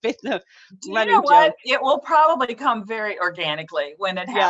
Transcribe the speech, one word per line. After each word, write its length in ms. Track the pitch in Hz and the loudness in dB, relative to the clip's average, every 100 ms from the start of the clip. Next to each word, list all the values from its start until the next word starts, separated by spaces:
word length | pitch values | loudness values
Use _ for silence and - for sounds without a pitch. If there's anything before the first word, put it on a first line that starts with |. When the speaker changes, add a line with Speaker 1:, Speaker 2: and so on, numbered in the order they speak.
Speaker 1:
been 120 | 233 - | -8 -8
the 200 | 233 208 - _ _ 190 | -6 -8 -8 _ _ -20
Speaker 2:
Do 60 | - | -6
you 40 | 220 | -2
Speaker 1:
running 180 | 214 | 2
Speaker 2:
know 60 | 427 | 2
what? 240 | 285 294 302 | 6 6 6
Speaker 1:
joke. 40 | - | 2
Speaker 2:
It 180 | 254 262 | -2 -2
will 160 | 262 285 | 0 -2
probably 540 | - 311 311 302 247 | 2 4 4 2 -2
come 320 | 226 269 226 202 | -4 -2 -2 -4
very 320 | 226 214 180 | -8 -6 -4
organically 760 | 175 165 160 151 160 160 143 156 | -6 -4 -4 -6 -6 -6 -6 -6
when 180 | 190 180 | -6 -6
it 100 | 226 | -6
Speaker 1:
Yeah. 60 | 247 185 | 0 0